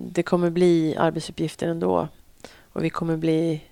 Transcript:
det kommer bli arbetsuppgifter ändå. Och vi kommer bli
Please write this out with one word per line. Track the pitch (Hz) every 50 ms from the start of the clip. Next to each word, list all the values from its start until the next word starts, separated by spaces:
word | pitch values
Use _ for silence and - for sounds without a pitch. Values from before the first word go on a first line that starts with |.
| - -
det | 180 175
kommer | 170 - 190 175 175 175
bli | 165 175 180 175 170 165 160 156 - -
arbetsuppgifter | - 165 160 165 - - 185 - 170 156 - - 175 170
ändå. | 165 165 180 185 185 - 165 160 - - - - - - - - - - - _
Och | - - 165
vi | 160
kommer | - - 170 165 165
bli | 160 160 160 160 160 170 165 160 156 - -